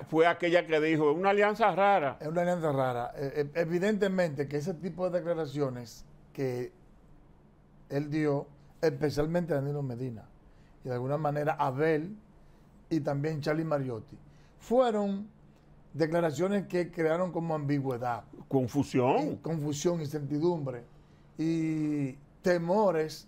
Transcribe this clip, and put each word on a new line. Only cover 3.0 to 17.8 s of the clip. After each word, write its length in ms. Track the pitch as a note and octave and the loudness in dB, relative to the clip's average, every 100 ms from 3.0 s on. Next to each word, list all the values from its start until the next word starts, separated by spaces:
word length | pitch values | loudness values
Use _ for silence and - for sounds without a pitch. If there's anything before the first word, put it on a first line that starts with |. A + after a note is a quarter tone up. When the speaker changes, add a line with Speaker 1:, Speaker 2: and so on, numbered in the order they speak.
| A#2+ - | -4 -6
Speaker 2:
Eh, 160 | C#3 D3+ | -4 -2
eh, 140 | C#3+ | -2
evidentemente 920 | E3 D#3+ F3 G3+ G#3 G3+ F#3+ F3 C#3 C3+ | -2 0 0 0 2 0 2 0 -2 -4
que 120 | C#3+ | -4
ese 160 | D#3 | -4
tipo 360 | D3+ F3 D#3+ F#3 | -6 -6 -4 -2
de 80 | F3 | -2
declaraciones 840 | E3 E3 D3 C#3 C#3 B2 A#2 - - - - | -2 -2 -4 -2 -2 -4 -12 -16 -20 -20 -16
que 380 | - C3+ B2 B2 - - - - - - - - - - - - | -4 -2 -2 -6 -10 -20 -20 -20 -20 -20 -20 -20 -20 -20 -20 -6
él 220 | C#3 D3+ | -4 -2
dio, 360 | D#3 D3+ C#3+ - - - - | 0 2 0 -4 -14 -20 -2
especialmente 720 | D#3+ C#3 D3 D3 D#3 E3+ E3 | 0 0 0 0 0 0 0
Danilo 300 | C#3+ C#3 D3 | -2 -2 -4
Medina, 420 | C3+ A#2 C3 A2+ - - - - - - | -4 -6 -8 -10 -14 -20 -20 -20 -20 -14
y 40 | C3 | -8
de 60 | |
alguna 220 | B2 B2+ D3 | -4 -2 -2
manera 400 | D3+ D3 D3+ D3+ | -2 -2 -2 0
Abel 560 | C#3+ C3 D#3+ D#3 F3 G#3+ - - - - - - - | 0 2 2 2 -2 -10 -18 -20 -20 -20 -20 -20 -4
y 100 | D#3+ | -2
también 400 | C#3+ C#3+ D3+ D#3 | 0 -2 -2 -2
Charlie 240 | D3+ D#3 | -2 -2
Mariotti, 520 | D#3+ C#3+ C3 A2 - - - - - - | 0 -2 -2 -6 -10 -18 -20 -20 -20 -16
fueron 680 | - A#3+ B3 G#3 G3+ G3 G#3+ - - - - - - | 0 2 4 2 0 -2 -8 -16 -20 -20 -20 -20 -10
declaraciones 720 | C#3 D#3 E3+ E3 C3+ F#3 G3+ D3 | -2 0 2 0 0 0 0 0
que 240 | F3+ F3 | -2 -2
crearon 400 | F3 D#3+ E3 F#3 | 0 0 2 -2
como 220 | E3 E3 | -2 -2
ambigüedad. 720 | D#3 C#3+ C#3+ | -2 0 0